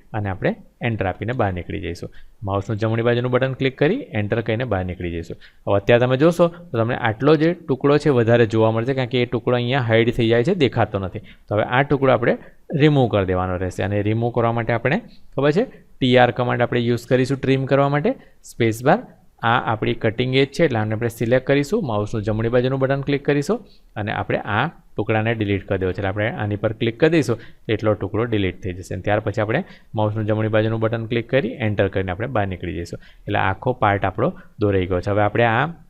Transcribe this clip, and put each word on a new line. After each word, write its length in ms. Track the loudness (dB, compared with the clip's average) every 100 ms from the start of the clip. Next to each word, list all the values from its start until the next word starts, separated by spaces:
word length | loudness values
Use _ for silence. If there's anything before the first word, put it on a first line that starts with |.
| -10 -6
અને 120 | -4
આપણે 180 | -2 -4 -4 -12 _ -4
એન્ટર 180 | -2 -4
આપીને 220 | -4 -6 -2
બહાર 80 | -2 -2
નીકળી 240 | -6 -8 -8
જઈશું. 240 | -10 -12 -14 -20 -12 -4
માઉસનું 280 | -4 -2 -2
જમણી 240 | -2 0 2
બાજુનું 240 | 0 0
બટન 220 | 0 0 0
ક્લિક 160 | -2 2
કરી 180 | 0 0 -4 -4
એન્ટર 180 | -2 -2 -2
કરીને 180 | -4 -2
બહાર 100 | -2 -4
નીકળી 220 | -6 -6 -6
જઈશું. 200 | -8 -14 -16 _ 0
હવે 100 | 0
અત્યારે 240 | 4 4
તમે 120 | 4 4
જોશો 240 | 2 4 0 0 -6
તો 40 | -2
તમને 160 | -2 -2 -2
આટલો 240 | 0 2 4
જે 80 | 2 0 -4
ટુકડો 320 | 0 2 2
છે 100 | 4 4
વધારે 280 | 4 4 4
જોવા 180 | 4 2 2
મળશે, 180 | -2 -2
કારણ 140 | -2
કે 40 | 0
એ 20 | 0
ટુકડો 240 | -2 0 0
અહીંયા 240 | 0 0 2
હાઇડ 240 | 4 4 2
થઈ 100 | 2
જાય 160 | 4 2
છે, 60 | 2
દેખાતો 400 | 2 2 0 -2
નથી. 220 | -6 -8 -14 -20 -4
તો 60 | -2
હવે 80 | 0 0
આ 80 | 2
ટુકડો 240 | 2 4 4
આપણે 180 | 2 -2 -6 -20 -8 2
રિમૂવ 260 | 4 4 4
કરી 140 | 2 2
દેવાનો 260 | 0 0 -2
રહેશે, 160 | -4 -4 -2
અને 100 | 0 0
રિમૂવ 280 | 0 0 0
કરવા 200 | 0 0
માટે 160 | -2 -2
આપણે 220 | 0 -2 -4 -16 -10
ખબર 180 | 0 2 2
છે 80 | -2
ટી 460 | -6 -20 -2 4 6
આર 60 | 4 2
કમાન્ડ 280 | -2 0 0
આપણે 220 | 0 0
યુઝ 160 | -2 0
કરીશું 280 | 0 2 -2
ટ્રીમ 240 | 0 0 2
કરવા 220 | 2 2
માટે. 180 | 2 0 -4 -10 -20 -20
સ્પેસ 280 | -2 -2 0 2
બાર, 100 | 2 0 -20 -20 _ 0
આ 80 | 0 0
આપણી 260 | -2 -2 -2
કટિંગ 280 | -2 -2 0 2
એજ 80 | 0 2
છે 60 | 0
એટલે 120 | 0
આને 140 | -2
આપણે 160 | -2 -4 -4
સિલેક્ટ 280 | 0 0 2
કરીશું. 300 | 0 0 -2 -2
માઉસનું 340 | -2 -2 -4 -2
જમણી 260 | -2 0 0
બાજુનું 260 | 0 0
બટન 220 | 0 0 -2
ક્લિક 160 | -2 0
કરીશું 300 | 0 0 -4 -6 -20 -14 -8
અને 120 | -4 -4
આપણે 220 | -2 -4 -2 -2
આ 80 | -2 -6 -12 -6
ટુકડાને 340 | -2 0 0 -2
ડિલીટ 260 | 0 -2 -2
કરી 120 | -2
દેવો 100 | -2
છે. 80 | -2
એટલે 100 | -4
આપણે 180 | -2 -4 -4
આની 180 | -4 -2
પર 100 | -2 -2
ક્લિક 160 | -4 2
કરી 140 | 2 4
દઈશું 280 | 2 -2 -6 -14 -4
એટલો 160 | 0 0 0
ટુકડો 220 | -2 -2 -2
ડિલીટ 280 | 0 -2 -4
થઈ 140 | -10 -10
જશે. 140 | -10 -6
અને 80 | 0
ત્યાર 140 | 0 0
પછી 180 | -2
આપણે 160 | -2 -2 -6 -14 -10 -2
માઉસનું 280 | -2 -2 -2
જમણી 260 | 0 2 2
બાજુનું 260 | 2 0
બટન 280 | -2 -2 -2
ક્લિક 160 | -4 0
કરી 240 | 0 0 -2 -2
એન્ટર 200 | 0 0
કરીને 180 | 0 -4
આપણે 200 | -6 -4 -4
બહાર 100 | -4
નીકળી 280 | -4 -6 -8
જઈશું. 260 | -8 -12 -16 -16 -6
એટલે 140 | -2 0
આખો 300 | -2 -4 0
પાર્ટ 260 | 2 2 0
આપણો 180 | 0 -2 -4 -14 -2
દોરાઈ 260 | 0 2 0
ગયો 100 | -2 0
છે. 40 |
હવે 80 | 0 0
આપણે 200 | 2 2 2
આ 120 | -2 -6